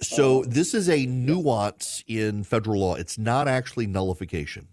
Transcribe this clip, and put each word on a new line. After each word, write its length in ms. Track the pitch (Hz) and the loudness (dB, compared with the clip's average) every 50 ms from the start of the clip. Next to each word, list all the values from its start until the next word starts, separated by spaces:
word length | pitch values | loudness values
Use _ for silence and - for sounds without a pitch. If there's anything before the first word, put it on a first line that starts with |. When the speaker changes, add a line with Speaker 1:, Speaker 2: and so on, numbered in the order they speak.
Speaker 1:
So 400 | - - - 143 139 135 131 131 | -8 -2 2 4 6 6 6 4
Speaker 2:
Uh, 40 | 127 123 | 2 2
Speaker 1:
this 260 | 117 139 175 196 - | 2 0 2 2 0
is 160 | 226 190 175 | 0 2 2
a 80 | 165 147 | 2 2
Speaker 2:
yeah. 120 | 131 123 | 2 0
Speaker 1:
nuance 920 | 127 127 123 127 156 185 170 143 120 107 104 104 - - - - - - - - | -2 -2 0 0 0 2 2 2 2 2 0 -2 -4 -6 -10 -10 -10 -10 -8 -6
in 360 | 113 110 110 107 104 104 101 | -4 -2 -2 -2 -2 -4 -4
federal 360 | - - 110 104 110 107 98 | -2 -2 0 0 0 0 2
law. 160 | 95 92 85 | 2 0 0
It's 220 | - 85 - - - | -2 -6 -8 -8 -4
not 300 | 110 113 117 135 143 139 | -2 0 0 2 2 2
actually 400 | 131 127 127 - - - 117 101 | 0 0 -2 -4 -4 -4 -4 -2
nullification. 840 | 95 98 95 92 90 - 98 87 - 85 73 73 - - - - | -2 -2 -2 -2 -2 -4 -6 -6 -6 -6 -6 -8 -10 -14 -18 -20